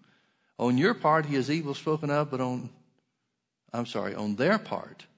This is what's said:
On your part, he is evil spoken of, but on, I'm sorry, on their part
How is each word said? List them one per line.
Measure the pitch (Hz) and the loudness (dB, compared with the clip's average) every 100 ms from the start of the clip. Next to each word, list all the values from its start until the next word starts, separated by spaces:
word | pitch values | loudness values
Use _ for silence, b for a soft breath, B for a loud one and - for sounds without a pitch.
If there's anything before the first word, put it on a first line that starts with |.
| b b b b b b | b b b b b b
On | 120 123 | 2 4
your | 185 | 4
part, | - 156 156 151 | 2 4 4 4
he | 139 | 0
is | 123 | 0
evil | 160 147 | -2 -2
spoken | 139 160 156 151 | -4 -2 -2 0
of, | 147 147 | 0 0
but | 131 | -2
on, | 127 123 127 - _ _ _ _ _ _ _ _ _ | -2 -4 -8 -14 _ _ _ _ _ _ _ _ _
I'm | 117 117 | -6 -4
sorry, | 110 98 | -4 -4
on | 98 107 101 | -4 -4 0
their | 151 214 | 2 2
part | - 101 101 - - | 0 -8 -8 -18 -20